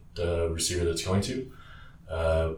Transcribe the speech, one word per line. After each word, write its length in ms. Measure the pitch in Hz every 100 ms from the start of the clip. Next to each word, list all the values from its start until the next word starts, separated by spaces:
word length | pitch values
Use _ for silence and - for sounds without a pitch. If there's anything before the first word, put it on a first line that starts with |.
| -
the 340 | 90 85 85 82
receiver 340 | 82 - 87 85
that's 180 | 82
going 180 | 92 101
to. 300 | 123 131 - - - - - - -
Uh, 440 | 82 80 80 82